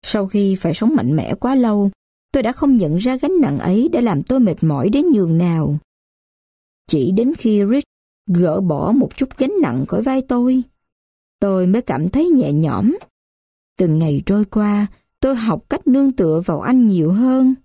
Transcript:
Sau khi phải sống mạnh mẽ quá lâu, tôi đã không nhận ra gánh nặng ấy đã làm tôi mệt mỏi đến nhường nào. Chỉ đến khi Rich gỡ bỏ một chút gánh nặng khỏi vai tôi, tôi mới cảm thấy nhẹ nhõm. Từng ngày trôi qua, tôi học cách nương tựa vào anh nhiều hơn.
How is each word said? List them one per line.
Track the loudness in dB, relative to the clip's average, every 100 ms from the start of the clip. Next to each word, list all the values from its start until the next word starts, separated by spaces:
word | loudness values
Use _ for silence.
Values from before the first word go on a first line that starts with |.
| -4
Sau | -4 -2
khi | 0 0
phải | 0 -4
sống | -2 0 0
mạnh | 0 -2
mẽ | -2
quá | -4 -2
lâu, | 0 0 0 -2 -4 _ _ _
tôi | -2
đã | -2
không | -2 2 2
nhận | 2 0
ra | -2 -2
gánh | -2 0
nặng | 0 0
ấy | 0 0 0
đã | 0
làm | 0 -2
tôi | -2 0
mệt | 2 2
mỏi | 0 0 0
đến | 2 2
nhường | 2 2 2
nào. | 0 0 -2 -4 _ _ _ _ _ _ _ _ _ _ -4
Chỉ | -2 0
đến | 0 0 0
khi | 0 0 2
Rich | 0 -2 _ _ _ -2
gỡ | 0 2 0
bỏ | -2 -2 0
một | 0 0 -4
chút | -6 -2
gánh | -2 0
nặng | 0 -2 -4
khỏi | -2
vai | -2 -2
tôi, | -2 0 0 0 -2 _ _ _ _ _ _ _
tôi | -2 0 2
mới | 0
cảm | -2 -4 -2
thấy | 0 2
nhẹ | 2 2
nhõm. | 0 0 0 0 -2 -8 _ _ _ _ _ _ -4
Từng | 0 0
ngày | 0 -2 -2
trôi | -2
qua, | 0 -2 0 -2 -2 -8 _ _
tôi | -2 -2
học | -2 -4 _
cách | -4 0
nương | 2 2
tựa | 0 0 0 -2
vào | -4
anh | 0 2 4
nhiều | 2 2
hơn. | 2 2 2 2 0